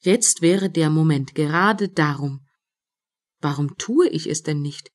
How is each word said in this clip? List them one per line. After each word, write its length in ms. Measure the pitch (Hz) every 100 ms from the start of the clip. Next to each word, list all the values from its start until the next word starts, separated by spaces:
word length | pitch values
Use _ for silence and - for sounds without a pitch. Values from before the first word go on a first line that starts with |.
Jetzt 420 | - 202 220 -
wäre 260 | 165 185 190
der 220 | 170 156
Moment, 460 | 156 160 147 135 -
gerade 520 | 151 160 196 208 202
darum. 560 | 190 151 139 143 135 _ _ _ _ _ _ _ _ _ _
Warum 380 | 151 143 143 -
tue 320 | - 254 359
ich 200 | - 165
es 140 | 147
denn 180 | - 151
nicht? 300 | 143 139 -